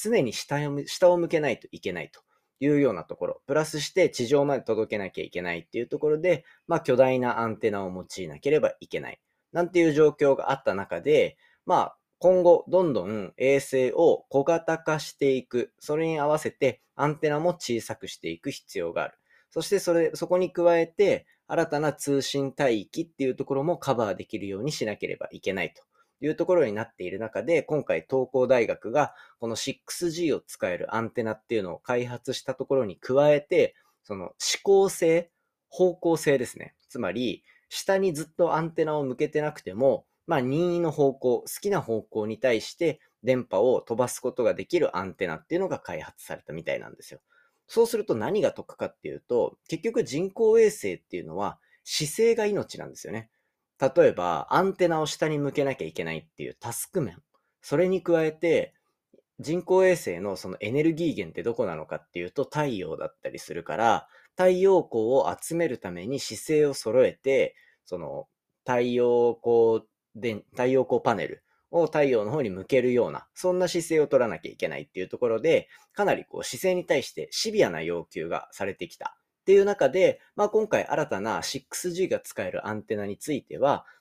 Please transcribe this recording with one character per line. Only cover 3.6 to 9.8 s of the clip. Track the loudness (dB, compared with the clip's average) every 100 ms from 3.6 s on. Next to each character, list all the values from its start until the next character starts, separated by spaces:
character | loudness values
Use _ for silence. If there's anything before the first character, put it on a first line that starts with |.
ス | -2 -4
し | -4
て | 2 2
地 | 2 2
上 | 2
ま | 2 0
で |
届 | -2 -2 -2
け | -4
な | -6
き | -8
ゃ |
い | -10
け | -6
な | -6
い | -6
っ | -8
て | -8
い |
う | -6
と | -2
こ | 0
ろ | 0
で、 | 0 0 -4 _ -4
ま | -2
あ、 |
巨 | 2 4
大 | 6 4
な | 0 -2
ア | -4
ン | -2
テ | -2
ナ | -2
を | -6
用 | -8 -12 -12
い | -12
な | -6
け | 0
れ | 2
ば | 2 -2
い | -10
け | -8
な | -8
い、 | -16 _ _ _
な | -4
ん | 0
て | 4